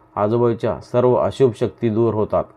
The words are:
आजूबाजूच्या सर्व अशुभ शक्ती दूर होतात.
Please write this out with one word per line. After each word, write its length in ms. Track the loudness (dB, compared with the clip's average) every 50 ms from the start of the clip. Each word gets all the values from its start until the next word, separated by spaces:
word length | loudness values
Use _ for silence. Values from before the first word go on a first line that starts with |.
| _ _ _
आजूबाजूच्या 680 | -2 -2 0 2 2 2 0 0 -2 -2 -4 -4 -6
सर्व 320 | -8 -4 -2 0 2 2 2
अशुभ 380 | 2 0 -2 0 2 2 2 2
शक्ती 340 | 0 -4 -6 -4 -4 -4 -2
दूर 240 | 0 2 0 0 0
होतात. 300 | -2 -2 -2 -2 -2 -2 -4 -8